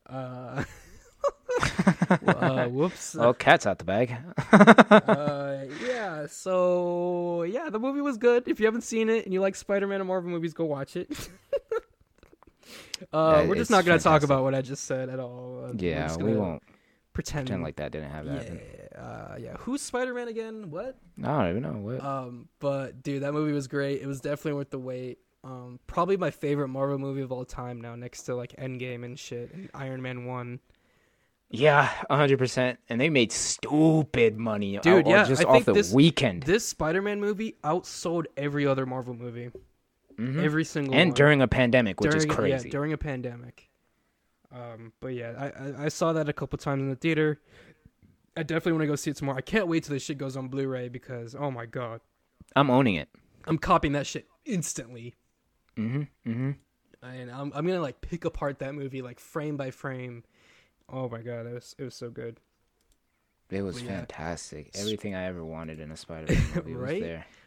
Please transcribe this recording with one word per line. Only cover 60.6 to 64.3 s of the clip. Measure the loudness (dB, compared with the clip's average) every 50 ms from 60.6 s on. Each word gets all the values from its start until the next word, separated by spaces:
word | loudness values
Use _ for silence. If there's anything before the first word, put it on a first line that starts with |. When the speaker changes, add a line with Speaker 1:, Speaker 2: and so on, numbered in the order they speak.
| _ _ _ _ _ -14
Speaker 1:
Oh | -10 -8 -8 -8
my | -8 -10
God, | -10 -10 -10 -8 -10
it | -10 -12
was, | -14 -16 -16 -14 -14
it | -12
was | -12 -12
so | -12 -14 -12
good. | -12 -10 -12 -12 -12 -16 _ _ _ _ _ _ _ _ _ _ _ _ _ _ _ _ _ _ _ _ _ -6
Speaker 2:
It | -4 -4
was | -4 -4 -6
Speaker 1:
But | -8 -8
yeah. | -8 -8 -8
Speaker 2:
fantastic. | -8 -10 -10 -10 -8 -8